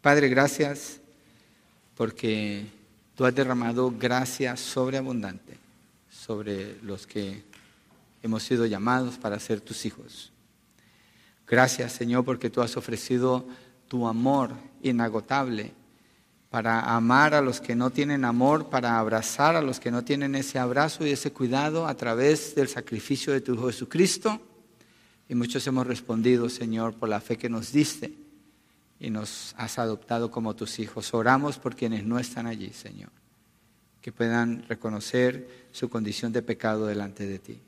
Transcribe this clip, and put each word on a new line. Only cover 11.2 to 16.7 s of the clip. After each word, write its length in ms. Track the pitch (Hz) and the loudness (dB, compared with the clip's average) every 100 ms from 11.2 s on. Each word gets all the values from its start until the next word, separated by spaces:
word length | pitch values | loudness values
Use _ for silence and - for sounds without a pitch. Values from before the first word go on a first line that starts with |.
| _ _ - | _ _ 0
Gracias, 460 | 123 131 127 120 | 6 6 4 -6
Señor, 320 | - 120 123 | -4 0 0
porque 260 | 127 123 120 | 0 -2 -2
tú 100 | - | 0
has 160 | 117 123 | 0 -2
ofrecido 680 | 120 113 - 127 127 127 127 - - _ _ | -6 -8 -2 2 2 2 -2 -18 -20 _ _
tu 180 | 127 117 | -2 -2
amor 440 | 113 123 139 123 120 - - | 0 2 2 0 -6 -16 -6
inagotable 920 | 135 120 117 107 104 135 131 110 107 - _ _ _ _ _ _ _ | -2 2 2 0 -2 -2 0 -4 -6 -14 _ _ _ _ _ _ _
para 420 | 120 113 | -2 2